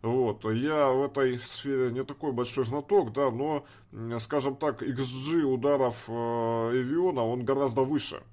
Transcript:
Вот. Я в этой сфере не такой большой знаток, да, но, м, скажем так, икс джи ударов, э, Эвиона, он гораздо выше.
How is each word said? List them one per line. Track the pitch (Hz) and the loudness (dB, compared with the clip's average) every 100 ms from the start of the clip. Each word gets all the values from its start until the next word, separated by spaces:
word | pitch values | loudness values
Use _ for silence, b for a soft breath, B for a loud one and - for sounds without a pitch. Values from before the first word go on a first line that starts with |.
Вот. | 113 127 120 104 | 0 2 0 0
Я | 110 110 143 156 143 | -2 0 0 2 4
в | 131 | 2
этой | 139 139 131 123 | 0 2 0 0
сфере | - - 139 135 127 | -8 -10 -4 0 0
не | 123 | -2
такой | 135 143 151 | -6 -6 -4
большой | 123 120 - | -2 -2 -2
знаток, | 117 143 139 202 123 | -2 -2 4 4 4
да, | 113 139 | 0 0
но, | 117 147 147 B B B | 0 -2 -2 B B B
м, | 110 113 117 | -12 -6 -6
скажем | 113 147 139 135 | -2 0 0 0
так, | 151 123 | -2 -2
икс | - 127 | -4 -4
джи | 131 127 139 165 | -4 -6 0 2
ударов, | 143 127 139 143 127 110 - | 2 2 2 4 2 -2 -8
э, | |
Эвиона, | 117 117 117 113 117 113 127 127 160 180 143 | -4 -2 0 0 0 2 0 0 2 2 2
он | 113 123 | 0 0
гораздо | 123 139 139 117 | 0 0 2 2
выше. | 131 147 - - - | 2 0 -2 -10 -14